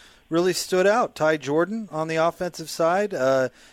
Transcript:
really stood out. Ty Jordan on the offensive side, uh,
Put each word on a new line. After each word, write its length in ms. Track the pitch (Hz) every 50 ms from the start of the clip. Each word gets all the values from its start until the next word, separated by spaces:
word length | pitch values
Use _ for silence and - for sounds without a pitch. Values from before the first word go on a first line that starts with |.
| - - - _ _ -
really 240 | 160 170 180 185 170
stood 320 | - - - 190 185 185
out. 300 | 196 220 254 214 - -
Ty 220 | - 151 156 160
Jordan 520 | 151 131 135 147 160 175 185 220 226 214 185
on 160 | 156 156 160
the 100 | 160 160
offensive 520 | 160 160 170 165 - 180 175 - - 160 -
side, 460 | - - 165 165 180 196 208 202 196
uh, 340 | 135 131 135 135 131 131 123 - - - -